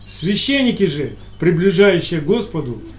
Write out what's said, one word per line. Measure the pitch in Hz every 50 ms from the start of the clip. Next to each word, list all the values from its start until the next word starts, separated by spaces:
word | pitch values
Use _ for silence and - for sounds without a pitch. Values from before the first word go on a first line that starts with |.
| -
Священники | - - - 151 175 202 196 - - 277 277 262 247 226 - 196
же, | 170 143 151 139 120 - - - - - -
приближающие | 165 175 170 156 180 196 185 165 202 202 180 170 - - 175 160
к | 143
Господу, | 151 214 240 208 - - 160 135 123 113 - - - -